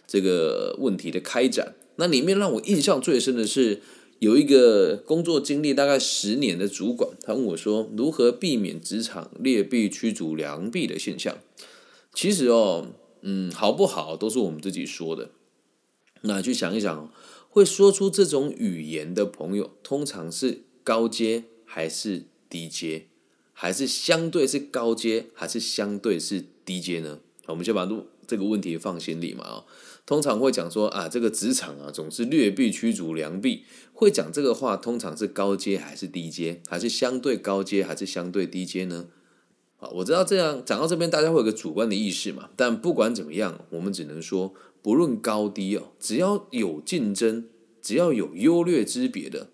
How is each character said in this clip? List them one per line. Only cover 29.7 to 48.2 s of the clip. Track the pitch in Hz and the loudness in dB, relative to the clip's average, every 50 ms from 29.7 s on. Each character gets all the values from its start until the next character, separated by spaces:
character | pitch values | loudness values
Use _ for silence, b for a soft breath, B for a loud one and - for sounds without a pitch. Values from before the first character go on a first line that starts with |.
| B B B B B B B | B B B B B B B
通 | - 143 151 | -2 0 0
常 | 151 143 113 107 | 2 2 2 4
会 | 127 135 | 4 2
讲 | 123 - 82 85 | 2 2 -2 -4
说 | 82 104 107 107 | 0 0 0 0
啊， | - 98 87 80 | 0 -2 -6 -4
这 | - 120 | -2 0
个 | 117 110 | 0 0
职 | - - 98 113 131 | 0 0 -2 0 0
场 | 127 - - 73 71 | -2 -4 -6 -12 -14
啊， | 71 73 | -14 -12
总 | 76 - 78 78 | -10 -10 -10 -8
是 | 78 - 117 | -6 -4 -2
劣 | 120 151 160 123 104 | 0 2 4 4 4
币 | 95 110 131 110 95 | 4 2 2 2 0
驱 | - - 113 110 | 0 0 -2 -2
逐 | 95 87 80 80 | -2 -4 -4 -4
良 | 80 78 76 85 95 | -4 -4 -4 -4 -2
币。 | 107 131 113 - B B B B B B B | -2 -2 -2 -2 B B B B B B B
会 | - 226 202 | 4 4 4
讲 | 196 - 151 156 85 | 4 4 0 -4 -2
这 | 147 143 | 0 0
个 | 131 113 | 0 0
话， | - 135 123 101 | 0 0 -2 -2
通 | 95 - 117 120 117 | -2 -2 -4 -4 -4
常 | 117 92 80 | -4 -8 -6
是 | - 110 92 | -4 -4 -4
高 | - - 98 101 98 | -2 0 0 0 0
阶 | 95 - 104 98 92 | 0 0 -2 -2 -2
还 | - - - | -4 -8 -12
是 | - - 87 | -12 -10 -10
低 | - 90 82 82 | -8 -8 -8 -8
阶？ | 78 - 85 82 85 87 - | -6 -6 -6 -6 -6 -8 -10
还 | - 85 87 | -8 -6 -4
是 | 101 117 | -4 -2
相 | 113 - 131 123 127 127 | -2 -2 -2 -2 -2 -2
对 | 120 143 123 | -2 -2 -2
高 | 101 - 101 98 98 98 | -2 -2 -2 -2 -2 0
阶， | 95 101 98 95 | 0 0 0 0
还 | 87 78 | 0 -4
是 | - 101 | -6 -6
相 | 92 - 92 87 90 90 | -6 -6 -6 -6 -4 -2
对 | 98 90 | -2 -2
低 | - - 92 92 | -2 -4 -6 -8
阶 | 85 - 92 95 | -6 -4 -4 -4
呢？ | 92 87 85 85 - b b b b b b b b b b _ _ _ | -4 -6 -10 -12 -14 b b b b b b b b b b _ _ _
好， | _ - - - | _ -16 -10 -8
我 | 90 92 | -4 -2
知 | 104 | 0
道 | 156 180 190 | 2 2 2
这 | - 202 | 2 2
样 | 185 170 156 147 131 120 | 2 2 0 -2 -4 -4
讲 | - 113 101 | -4 -2 0
到 | 147 160 | 0 0
这 | 175 | 0
边， | 160 170 170 | 0 0 0
大 | 165 151 151 | 2 2 4
家 | 160 | 4
会 | 165 156 | 4 4
有 | 113 | 4
个 | 110 107 | 2 0
主 | - - 110 76 | -2 -4 -6 -2
观 | 92 113 117 | -2 0 0
的 | 101 | 0
意 | 98 110 98 | 0 -2 -2
识 | 87 - - 101 - | -2 -4 -4 -6 -8
嘛。 | - - - - | -10 -12 -8 -2
但 | - 123 123 117 107 | 0 0 2 0 0
不 | 113 170 160 | 0 0 2
管 | 123 107 113 120 | 2 2 2 0
怎 | 107 90 | -2 -6
么 | 76 78 | -8 -4
样， | 92 107 92 80 - - - | -4 -4 -4 -6 -8 -14 -12
我 | - 82 | -8 -6
们 | 87 98 98 | -4 -4 -6
只 | 92 80 | -6 -8
能 | 73 76 80 | -10 -12 -12
说， | 82 - 95 95 92 95 - B B B B B - | -8 -4 -2 -2 -2 -2 -6 B B B B B -2
不 | 104 107 | 2 4
论 | 147 175 151 120 | 4 4 2 0
高 | 107 113 117 107 107 107 104 | -2 -2 -2 0 0 0 -2
低 | 95 110 98 95 104 | -2 -4 -4 -2 -4
哦， | 98 - - - - | -4 -6 -8 -14 -12
只 | - - 110 | -8 -4 -2
要 | 135 180 190 208 202 - - | 0 2 2 0 -2 -4 -4
有 | - 123 107 90 78 76 - | -4 -2 -2 -2 -4 -6 -8
竞 | - 190 175 123 104 98 | -6 -4 -2 -2 -2 0
争， | 95 117 113 110 113 117 - _ _ _ _ _ _ | 2 2 0 0 0 -6 -10 _ _ _ _ _ _
只 | - - - | -8 -2 0
要 | 143 175 175 143 | 2 2 2 2
有 | 110 | 0